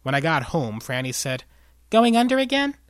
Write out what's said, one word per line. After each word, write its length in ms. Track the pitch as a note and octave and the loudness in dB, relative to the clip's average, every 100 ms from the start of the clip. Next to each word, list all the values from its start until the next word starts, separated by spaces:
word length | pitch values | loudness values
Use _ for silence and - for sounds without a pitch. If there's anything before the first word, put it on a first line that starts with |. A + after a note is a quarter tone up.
When 140 | C3+ C#3 | -2 -2
I 40 | |
got 320 | D#3 D#3 A#2+ | 0 0 0
home, 300 | E3+ A#2+ G#2+ | -4 -4 -6
Franny 320 | - B2+ C3 | -6 -6 -4
said, 300 | B2 C#3 B2+ - _ _ _ _ | -6 -6 -6 -10 _ _ _ _
"Going 260 | A3 A#3+ A#3 | 4 4 4
under 220 | B3 C4 | 2 2
again? 360 | C4 C#4 C#4 - _ | 0 0 -2 -6 _